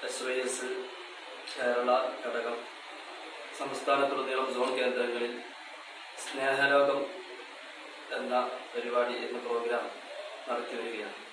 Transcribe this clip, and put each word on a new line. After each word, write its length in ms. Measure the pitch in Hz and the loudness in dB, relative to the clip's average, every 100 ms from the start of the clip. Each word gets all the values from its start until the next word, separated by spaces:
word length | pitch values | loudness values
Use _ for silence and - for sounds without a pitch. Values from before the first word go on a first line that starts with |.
| 127 | -4
എസ് 160 | - | -4
വൈ 100 | 127 127 | 0 2
എസ് 240 | 127 - 127 127 - - - - - - - | 0 -2 -2 -4 -4 -10 -12 -12 -12 -12 -10
കേരള 400 | 143 123 120 123 123 123 110 | 0 2 4 6 6 4 -2
ഘടകം 340 | 123 117 117 117 - - - - - - - - - - | -2 -2 -2 -4 -6 -12 -14 -12 -12 -12 -10 -12 -12 -6
സംസ്ഥാനത്തുടനീളം 880 | 135 135 143 139 135 131 127 131 131 | -6 -2 4 6 6 2 0 2 2
സോൺ 160 | 127 127 127 | 2 2 4
കേന്ദ്രങ്ങളിൽ 540 | 123 123 120 120 120 120 - - - - - - - - | 2 4 2 2 0 -4 -10 -12 -14 -14 -14 -14 -14 -10
സ്നേഹലോകം 760 | - 139 135 135 139 143 139 139 - - - - - - - - - - - 127 | -6 0 2 6 8 8 8 6 0 -6 -10 -12 -12 -14 -14 -14 -14 -14 -6 -4
എന്ന 160 | 123 123 123 - - | 2 2 2 -2 -4
പരിപാടി, 420 | 120 120 120 120 123 117 | -4 2 4 4 2 -2
എന്ന 120 | 120 123 | -4 0
പ്രോഗ്രാം 380 | 117 117 120 - - - - - - - | 0 2 0 0 -8 -10 -10 -10 -10 -2
നടത്തി 260 | 120 120 120 | -2 -2 -4
വരികയാണ്. 400 | 117 110 104 107 - | -4 -4 -6 -8 -12